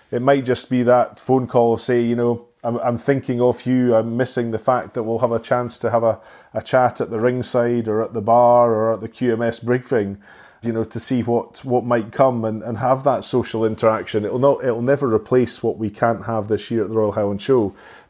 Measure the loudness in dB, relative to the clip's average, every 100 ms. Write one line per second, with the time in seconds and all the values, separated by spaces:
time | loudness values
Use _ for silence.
0 | -6 -2 2 2 0 -4 -2 0 4 4
1 | 2 -4 0 0 2 2 2 0 0 0
2 | 0 0 0 -2 -8 _ -6 -4 -2 -2
3 | 0 -2 -2 0 2 0 0 2 4 2
4 | 2 -2 -2 -2 -4 -2 0 -2 -2 -6
5 | -4 -2 0 -2 0 -2 -2 -4 -2 0
6 | 2 -2 -6 -20 _ -10 0 2 2 0
7 | -6 -2 0 -2 -2 0 0 0 -2 -2
8 | -4 -4 2 4 6 6 4 2 0 -2
9 | -6 -4 -2 0 -2 -2 -2 -2 0 -2
10 | -2 -6 -16 -20 -20 _ -4 -4 -4 -6
11 | -4 -2 0 -2 -2 -10 -2 -2 0 -2
12 | 0 2 2 2 -4 -4 -8 -4 0 0
13 | 0 0 0 -2 -2 -2 -2 2 0 0
14 | -2 -4 -2 0 2 2 0 -2 0 0
15 | 2 0 2 2 2 -2 -4 -4 -6 -2
16 | -2 -2 -4 -4 -2 -4 -2 -4 -2 0
17 | 0 0 -2 -2 2 2 2 -4 -20 -20